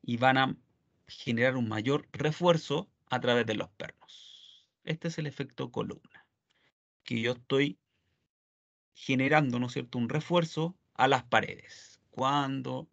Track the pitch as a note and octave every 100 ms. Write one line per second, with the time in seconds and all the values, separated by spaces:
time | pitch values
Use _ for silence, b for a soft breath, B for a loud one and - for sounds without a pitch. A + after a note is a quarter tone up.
0 | - A#2+ C3 C3+ C3 - _ _ _ _
1 | - - B2 A#2 B2+ C3 A2+ G#2+ A#2 D3
2 | - - D3 D#3 F3 D#3+ - D3 G3+ _
3 | - B2+ A#2+ A#2+ A2 G#2+ - - - _
4 | - - - - - - _ _ - D#3+
5 | E3+ E3 C#3+ - C3+ - C3 - - -
6 | _ - _ _ _ _ _ _ _ _
7 | - A#2 A#2 A#2+ - C#3 C#3+ - _ _
8 | _ _ _ _ _ _ _ _ _ -
9 | - C3 C3+ D3+ C3+ A#2+ B2 C3+ B2 B2
10 | A#2 D3+ - F3 E3 D#3 E3 - _ -
11 | C3 C3 - A2+ G2+ - - - - -
12 | _ - C3 C#3+ C#3 C3+ B2+ C3 -